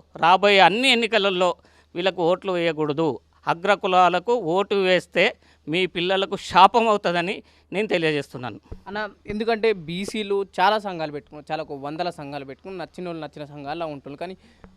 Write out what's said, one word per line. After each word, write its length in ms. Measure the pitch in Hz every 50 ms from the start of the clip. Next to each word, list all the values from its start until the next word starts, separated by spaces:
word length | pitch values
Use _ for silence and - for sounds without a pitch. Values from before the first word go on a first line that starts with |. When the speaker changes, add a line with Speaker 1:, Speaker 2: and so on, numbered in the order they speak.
| - _ -
Speaker 1:
రాబోయే 440 | - 160 165 185 190 190 202 202 190
అన్ని 300 | 185 165 185 233 262 269
ఎన్నికలలో 640 | 247 233 233 202 220 214 190 202 185 180 185 180 - - _ _ _ _ _ _ -
వీళ్ళకు 280 | 170 180 190 180 185 170
ఓట్లు 280 | 160 185 180 - 196
వేయకూడదు. 680 | 180 175 165 170 160 151 156 147 143 143 165 151 120 - _ _ _ _ -
అగ్రకులాలకు 840 | - 156 170 170 196 202 - - 196 180 180 180 175 175 180 175 - 240
ఓటు 420 | 247 190 156 170 190 202 196 208
వేస్తే 600 | 196 190 185 185 170 - - - 170 185 247 - _ _ _ _ _ _
మీ 180 | 147 151 180 185
పిల్లలకు 500 | 175 - 180 170 180 190 190 196 185 202
శాపం 520 | - - - - 180 185 202 - 240 226
అవుతుందని 560 | 226 208 208 - 190 175 175 170 180 233 - - _ _ _ _ _ -
నేను 140 | 185 220
తెలియజేస్తున్నాను. 720 | 196 190 175 160 156 151 143 139 - - 135 123 117 98 - - - - - -
Speaker 2:
అన్న, 220 | 185 196 214 214 202 - _ -
ఎందుకంటే 460 | - 208 208 226 220 233 220 208 226 214
బీసీలు 720 | 185 156 143 170 185 202 - - 220 208 202 202 196 196 185 - -
చాలా 200 | 185 196 214 220
సంఘాలు 320 | 202 202 180 165 156 151
పెట్టుకున్నారు, 400 | 147 147 - _ 151 151 143 -
చాలా 220 | 156 156 156 139 147
ఒక 100 | 139 135
వందల 240 | 143 156 156 - 175
సంఘాలు 360 | - - 147 139 147 143 135
పెట్టుకుని 320 | 135 131 - - 190 190
నచ్చిన 300 | 180 160 143 _ - 180
వాళ్ళు 180 | 175 165 160 151
నచ్చిన 200 | 147 - 151 147
సంఘాల్లో 420 | 143 147 147 143 139 151 170 170
ఉంటున్నారు. 320 | 156 147 139 - 135 143 -
కానీ 180 | 170 180 190 - _ _ _ _ - - _